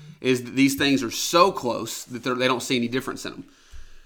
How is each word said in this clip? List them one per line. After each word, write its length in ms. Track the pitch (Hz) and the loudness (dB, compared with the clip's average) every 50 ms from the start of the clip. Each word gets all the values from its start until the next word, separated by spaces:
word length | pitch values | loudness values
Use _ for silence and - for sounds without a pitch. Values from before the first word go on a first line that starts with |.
| - - - - | -20 -20 -18 -4
is 220 | - 127 127 120 120 | 0 0 0 0 0
that 120 | 120 - | -4 2
these 200 | 131 135 135 135 | 4 4 4 4
things 260 | 139 147 139 135 123 | 2 2 2 2 2
are 100 | 120 113 | 2 -2
so 400 | - - - - 170 170 185 196 | -4 -4 -2 2 6 6 6 6
close 520 | 185 - 139 120 110 104 113 117 - - - | 4 0 -4 -4 -4 -4 -6 -8 -8 -12 -12
that 200 | - 123 117 - | -12 -12 -6 -4
they're, 120 | 131 123 | -4 0
they 120 | 120 127 | 2 2
don't 140 | 127 135 117 | 2 2 0
see 140 | - - 135 | 0 0 0
any 140 | 120 117 117 | 0 0 -2
difference 360 | 123 131 - - - - - | -2 -4 -4 -6 -8 -10 -10
in 60 | 92 | -12
them. 140 | - - - - - _ _ _ - - - - - - - | -12 -12 -16 -18 -20 _ _ _ -16 -16 -16 -16 -18 -20 -20